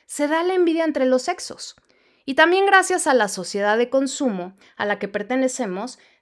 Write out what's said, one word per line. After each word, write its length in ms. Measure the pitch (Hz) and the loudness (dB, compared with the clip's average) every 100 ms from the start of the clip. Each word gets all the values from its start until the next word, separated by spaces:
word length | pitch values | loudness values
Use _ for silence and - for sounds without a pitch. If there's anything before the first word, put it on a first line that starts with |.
| - | -14
se 200 | - 294 | -4 0
da 140 | 320 | 0
la 140 | 359 370 | 0 2
envidia 300 | 339 320 320 | 2 2 0
entre 200 | 294 254 | 0 2
los 160 | 254 | 2
sexos. 540 | 254 359 - - - - _ _ _ _ - | 0 -6 -10 -14 -16 -18 _ _ _ _ -4
Y 80 | |
también 320 | 269 320 370 392 | 2 4 4 4
gracias 400 | 381 370 370 320 | 4 4 0 2
a 80 | |
la 140 | 262 208 | 2 2
sociedad 500 | 196 175 202 202 220 | -2 -6 -2 0 2
de 140 | 240 | 2
consumo 640 | 269 269 - 269 190 175 190 _ - | 0 0 -2 -2 -2 -6 -12 _ -6
a 120 | 208 | -4
la 100 | 202 | -4
que 100 | 202 | -4
pertenecemos, 920 | 202 202 254 262 254 220 180 240 - _ _ | -6 -4 -2 0 -2 -6 -6 -8 -12 _ _